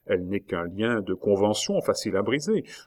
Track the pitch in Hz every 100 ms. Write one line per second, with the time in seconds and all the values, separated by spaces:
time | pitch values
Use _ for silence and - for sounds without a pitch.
0 | - 92 90 98 - 87 87 95 113 113
1 | 98 92 101 98 104 104 - 196 - 95
2 | 110 95 107 143 156 208 - -